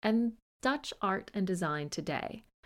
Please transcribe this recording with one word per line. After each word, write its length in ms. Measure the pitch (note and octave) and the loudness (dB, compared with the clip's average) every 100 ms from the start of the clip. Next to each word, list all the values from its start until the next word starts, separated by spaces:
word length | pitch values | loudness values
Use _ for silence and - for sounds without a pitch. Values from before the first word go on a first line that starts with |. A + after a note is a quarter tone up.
and 320 | G#3+ A3+ A#3 A3+ _ _ | 2 4 2 -2 _ _
Dutch 280 | B3+ C#4+ - - | 0 0 -4 -2
Art 260 | - F#3+ - | 0 0 -2
and 140 | G3+ F#3 | -2 0
Design 440 | F3+ E3+ D3+ D3 | 2 0 0 -2
Today. 560 | - D3+ D3 - - - _ | -4 -2 -4 -4 -8 -16 _